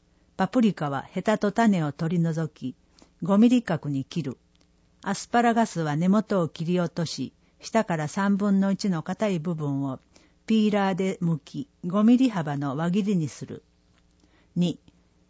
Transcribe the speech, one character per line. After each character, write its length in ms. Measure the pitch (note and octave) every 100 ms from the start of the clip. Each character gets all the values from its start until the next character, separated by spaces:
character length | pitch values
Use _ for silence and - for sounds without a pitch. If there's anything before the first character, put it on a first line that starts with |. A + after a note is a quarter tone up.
| _ _ _ -
パ 120 | F#3+
プ 120 | B3+
リ 140 | A3+
カ 160 | - D3
は 120 | C#3
ヘ 200 | - F#3
タ 160 | F3+ G#3+
と 120 | G#3
種 320 | G3 A#3 F#3+
を 100 | D3+
取 260 | - E3 E3+
り 40 |
除 300 | E3 D#3+ D#3
き、 220 | - B2+ - _ _ - _
五 160 | E3+ G3+
ミ 100 | A#3
リ 140 | B3
角 260 | - D#3+ D3
に 160 | C3+
切 200 | C3 F3
る。 140 | C#3 A2+ _ _ _ _ _ _
ア 120 | G3
ス 140 | F#3+ -
パ 140 | A#3+
ラ 120 | A#3
ガ 120 | A3+ A3+
ス 140 | E3+
は 160 | D#3 D3
根 120 | F3+
元 320 | G#3 G#3 G3+
を 60 | D#3+
切 180 | - E3
り 140 | F3+
落 140 | E3+
と 100 | -
し、 280 | D#3+ - B2+ - _ _
下 240 | - A3
か 120 | G#3+ E3
ら 120 | D3+
三 280 | - G3+ G3+
分 240 | G#3 G3
の 120 | G3
一 180 | F#3+ G#3
の 120 | E3
硬 260 | E3 F#3 A3
い 100 | F3+
部 160 | D#3+
分 300 | D#3+ D3 C#3
を 160 | C#3 C3 _ _ _ _ -
ピ 220 | A3 G#3+
ー 40 |
ラ 200 | G3+ G3
ー 20 | F#3
で 200 | F#3+ -
剥 160 | E3+ D#3+
き、 300 | - D3+ - _ F3
五 160 | G3
ミ 160 | G#3+ B3
リ 100 | C4
幅 280 | G3 D3+ C#3+
の 200 | C#3+ C3+
輪 140 | E3+
切 140 | F#3+
り 120 | G3 F#3+
に 120 | D3+
す 180 | - -
る。 160 | G#2+ - _ _ _ _ _ _ _ _ -
二、 220 | F3 - _ _ _ _ _